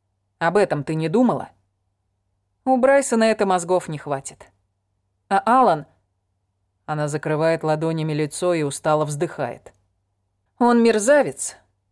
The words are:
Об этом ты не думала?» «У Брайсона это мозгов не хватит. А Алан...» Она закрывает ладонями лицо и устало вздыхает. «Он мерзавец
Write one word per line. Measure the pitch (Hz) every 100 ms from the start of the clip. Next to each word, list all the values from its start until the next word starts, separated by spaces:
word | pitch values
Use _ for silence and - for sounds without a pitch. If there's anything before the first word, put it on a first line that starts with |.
| _ _ _ -
Об | 165 180
этом | 190 151
ты | 143
не | 156 160
думала?» | 196 247 147 - _ _ _ _ _ _ _ _ _ _ _
«У | - 262
Брайсона | 254 277 269 233
это | 226 214 170
мозгов | 180 170 180 -
не | 151
хватит. | - 139 - - - _ _ _ _ _ _ _ -
А | 196
Алан...» | 220 254 240 156 143 _ _ _ _ _ _ _ _ _ -
Она | 151 151
закрывает | 147 160 156 160 165
ладонями | 156 156 160 160 156
лицо | 147 151 - 180
и | 170
устало | 147 - 160 151
вздыхает. | 151 147 170 - 123 120 - _ _ _ _ _ _ _ _ -
«Он | 240 240
мерзавец | 233 214 208 294 202 - - - _ _ _